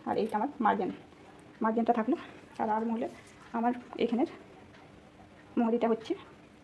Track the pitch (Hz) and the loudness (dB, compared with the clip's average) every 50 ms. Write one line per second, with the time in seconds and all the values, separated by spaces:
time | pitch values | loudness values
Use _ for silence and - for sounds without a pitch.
0 | - 247 - - 202 220 - 208 220 285 - - 226 202 196 208 185 - - - | -4 -2 0 0 0 0 0 -2 -2 -2 -2 2 2 4 4 4 0 -2 -4 -8
1 | - - - - - - - - - - - - 220 220 220 233 226 - 233 233 | -14 -20 -20 -20 -20 -20 -20 -20 -20 -20 -6 -2 0 2 2 2 2 4 2 2
2 | 214 247 330 - - - - - - - - - 220 220 214 220 226 226 226 226 | 2 0 -2 -4 -4 -12 -16 -20 -20 -12 -4 -2 0 0 0 0 0 0 -2 -2
3 | 262 349 - - - - - - - - - 233 226 247 254 247 - - - - | -4 -6 -8 -12 -20 -20 -20 -20 -14 -6 -4 0 0 0 0 -2 -8 -12 -2 0
4 | - 233 240 226 311 - - - - - - - - - - - - - - - | 0 2 2 2 0 0 -2 -12 -18 -20 -20 -20 -20 -20 -20 -20 -20 -20 -20 -20
5 | - - - - - - - - - - - - 233 226 233 233 220 226 220 226 | -20 -20 -20 -20 -20 -20 -20 -20 -20 -4 -2 0 2 2 2 2 2 2 2 0
6 | - - 381 - - - - - - - - - | -2 -6 -6 -6 -6 -16 -20 -20 -20 -20 -10 -4